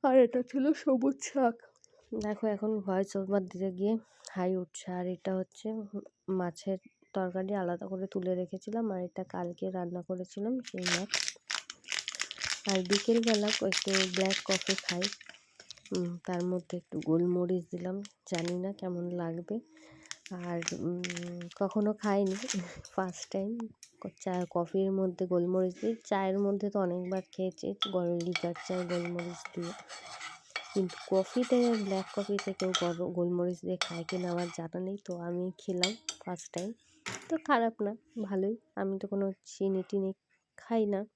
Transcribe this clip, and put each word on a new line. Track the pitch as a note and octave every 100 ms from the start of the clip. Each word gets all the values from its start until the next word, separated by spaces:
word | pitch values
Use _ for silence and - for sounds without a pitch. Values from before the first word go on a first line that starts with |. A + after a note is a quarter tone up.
| C#4+
আর | C4 A#3
এটা | B3 B3
ছিল | C4+ C4+ D#4
সবুজ | - C4 C4 C4+ -
শাক। | C#4+ B3 A#3 - _ _ _ - A3+
দেখো | G#3 G#3 A3 G3+
এখন | G#3+ A3 F#3+
ভয়েস | F#3 F#3+ G3+
ওভার | F#3+ G3+ F3+
দিতে | F3+ F#3+ F3+
গিয়ে | G3+ A3+ - - -
হাই | F#3+ F3+ F#3
উঠছে। | F3 - - F3+
আর | F3+ F3+
এটা | - F#3
হচ্ছে | F#3 - G#3+ A3 G#3 G3+ - _ - F#3+
মাছের | F3 E3 - F#3+ - _ _ -
তরকারি | F#3 F3+ F#3+ G3+
আলাদা | F3+ F3 F#3+
করে | F#3 F#3+
তুলে | G3 F3+ F3+
রেখেছিলাম, | F3+ F#3+ - A3 A3+
আর | F#3 F3+
এটা | - F#3 F#3
কালকে | F3 F3 F#3+ F#3
রান্না | F3 F3+ F3
করেছিলাম | F#3 F3+ - G#3 C4 B3
সেই | F#3 F3+
মাছ। | F3 G3+ - - - _ - - - - - - - - - - - -
আর | F#3+ F#3
বিকেলবেলা | G3+ - A#3 A3+ G#3+ G#3 G#3+ G3
একটু | F#3+ - F#3+ F#3+ F3+
ব্ল্যাক | F#3+ F#3+ -
কফি | F#3+ - G3 -
খাই, | F3 G3 - - - _ _ - - - F#3
উম, | F3 F3 -
তার | F3+ F3+
মধ্যে | F3+ F3 F3+
একটু | - - -
গোলমরিচ | D#3+ F3+ F3+ F3+ F#3 E3
দিলাম, | F3 F3+ F#3+ G3+ _ -
জানি | F3 E3+ F3+
না | F#3 G3+
কেমন | F#3 F3 F3 F3
লাগবে। | E3 E3 E3+ A3 - - - - - - - F3+ F3
আর, | E3+ E3+ - D#3+
উম, | F3 F3+ F3 F3 F3 F3 -
কখনো | G3 G#3+ G#3 G#3+
খাইনি, | G#3 G3 G3 F#3+ B3 G3+ F3+ - -
ফার্স্ট | - F#3 F3 -
টাইম | G3 G3 A#3 A3+ - - _ F#3+ -
চা, | - F3+ F3
কফির | F3 E3+ F#3+ G3 F#3+
মধ্যে | F#3+ F3 F#3
গোলমরিচ | F3+ F3 F#3 F#3 F3+
দিই। | A3 A3+ -
চায়ের | G3+ F#3+ F#3+ G3+
মধ্যে | G3 G3+
তো | G3+ F#3
অনেকবার | F3+ F3+ F#3+ F3+
খেয়েছি, | - F#3 - - G3+ G3+
গল-, | F#3 F3 F3 E3+
লিকার | F3 F3 E3+ -
চায় | F#3 F3+
গোলমরিচ | F3 F3 F3 F3 F3 -
দিয়ে, | - E3+ G3 - - - - - - - - -
কিন্তু | - F#3 - -
কফিতে, | F#3+ F#3 - B3 B3 A#3+ A3+ G3
ব্ল্যাক | F#3+ F#3+ -
কফিতে | G3+ G3+ - F#3+
কেউ | F#3 F3+
গল-, | F3 E3+ F3+ F3
গোলমরিচ | F3 F3 F3 F3 F3+
দিয়ে | F3+ -
খায় | E3+ E3
কিনা | F3+ F3+
আমার | F3 F3 E3+
জানা | E3 F3+ F#3
নেই, | G3+ -
তো | F3 E3+
আমি | F3 F3+ F3+
খেলাম | - F3+ F#3 A3+ - -
ফার্স্ট | - F3+ - F3
টাইম। | F#3+ A#3+ _ _ - - -
তো | D#4+ -
খারাপ | C4 A3+ A3+ G#3
না, | A3+ _ A#3+ G3+
ভালোই। | G3 G3 A3+ _ -
আমি | F#3+ G3
তো | G3
কোনো | G3 G3 F#3+ -
চিনি | - G3 F#3+ F#3
টিনি | G3+ F#3+ F#3+ _ _ _ -
খাই | - A3+ G#3+
না | G3 G#3